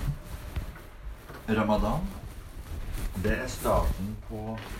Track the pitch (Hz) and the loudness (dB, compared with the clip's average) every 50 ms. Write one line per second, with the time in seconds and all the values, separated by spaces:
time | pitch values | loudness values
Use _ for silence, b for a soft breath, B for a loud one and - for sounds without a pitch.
0 | - - - - - - - - - - - - - - - - - - - - | 0 0 0 -2 -4 -8 -8 -8 -8 -6 -4 -4 -4 -4 -6 -10 -12 -14 -12 -10
1 | - - - - - - - - - - 107 107 107 104 107 104 101 107 127 160 | -10 -10 -10 -10 -12 -12 -12 -6 0 2 4 4 6 6 6 6 6 6 4 4
2 | 185 196 - - - - - - - - - - - - - - - - - - | 2 0 -2 -4 -8 -10 -10 -10 -10 -10 -10 -10 -8 -6 -6 -4 -4 -2 -2 -2
3 | - - - 95 92 107 110 - - - - - - 117 - - - - - - | -2 -2 0 2 2 2 2 2 0 -2 -2 0 2 4 6 6 6 4 4 2
4 | 95 104 107 107 - - 113 107 107 110 113 110 - - - | 0 -2 -4 -4 -6 -6 -6 -4 -4 -4 -4 -4 -6 -6 -6